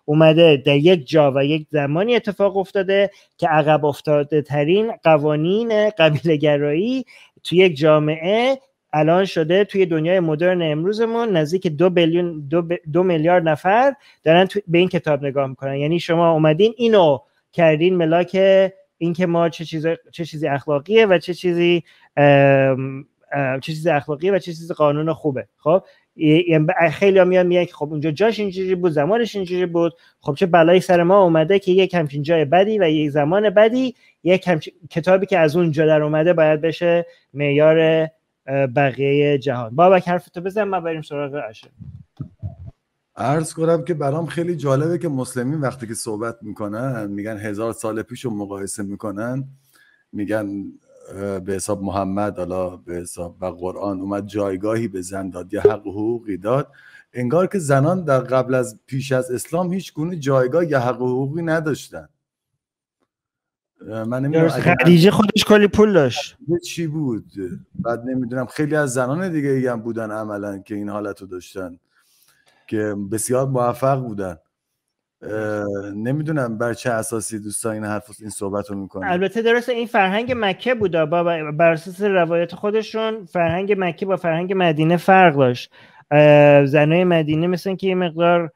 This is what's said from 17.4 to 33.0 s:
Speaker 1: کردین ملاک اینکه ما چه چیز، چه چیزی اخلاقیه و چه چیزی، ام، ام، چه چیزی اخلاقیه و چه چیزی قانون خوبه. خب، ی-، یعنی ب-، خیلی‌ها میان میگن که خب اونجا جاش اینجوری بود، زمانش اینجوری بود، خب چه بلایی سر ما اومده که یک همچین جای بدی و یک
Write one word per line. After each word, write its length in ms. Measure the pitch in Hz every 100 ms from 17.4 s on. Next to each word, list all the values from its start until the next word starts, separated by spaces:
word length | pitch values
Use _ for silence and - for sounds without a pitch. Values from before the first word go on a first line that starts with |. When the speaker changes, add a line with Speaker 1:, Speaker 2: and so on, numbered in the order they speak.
| _
Speaker 1:
کردین 440 | - 165 156 175 185
ملاک 400 | 160 165 175 190 190 190 190 190 _ -
اینکه 280 | 170 170 180
ما 220 | 170 170
چه 160 | 160
چیز، 220 | 160 160 160 165 _
چه 140 | -
چیزی 240 | 165 151 151
اخلاقیه 580 | 139 - 143 151 220 220
و 120 | 175
چه 160 | 165
چیزی، 500 | 170 180 170 175 175 - _ _ -
ام، 920 | 143 143 139 139 135 131 131 135 139 _ -
ام، 280 | 143 135 131
چه 120 | 143
چیزی 180 | 156 165
اخلاقیه 420 | 147 143 143 180
و 60 | 196
چه 140 | 175
چیزی 220 | 160 165
قانون 380 | 170 151 147 160
خوبه. 340 | 156 151 127 101 _
خب، 280 | 147 185 - _ _ -
ی-، 280 | 156 156 175
یعنی 140 | 160
ب-، 240 | 156 185 165
خیلی‌ها 360 | 143 196 190
میان 220 | 180 185 180
میگن 180 | 180
که 80 | 175
خب 160 | - 147
اونجا 200 | 156 156
جاش 300 | 151 214 214
اینجوری 340 | 208 185 185
بود، 180 | 185 175
زمانش 440 | 151 147 226 233 208
اینجوری 300 | 180 180 180
بود، 280 | 170 170 - _ _
خب 140 | -
چه 120 | 139 190
بلایی 340 | 170 160 185
سر 220 | 180 175
ما 200 | 175 202
اومده 360 | 185 160 160 196
که 140 | 185
یک 220 | 185 185
همچین 280 | 175 147 143
جای 220 | 143 170
بدی 340 | 143 170 202 214
و 120 | 170
یک 200 | 156